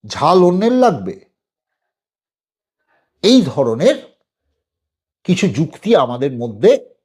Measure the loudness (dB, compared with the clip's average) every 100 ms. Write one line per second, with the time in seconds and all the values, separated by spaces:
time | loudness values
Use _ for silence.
0 | -14 -4 2 4 2 2 0 2 0 0
1 | -10 -14 _ _ _ _ _ _ _ _
2 | _ _ _ _ _ _ _ _ _ _
3 | _ _ 2 2 2 -4 -4 0 0 0
4 | -10 _ _ _ _ _ _ _ _ _
5 | _ _ -4 -2 -2 -2 -6 -6 0 0
6 | 0 -4 -6 -6 -10 0 2 2 -4 _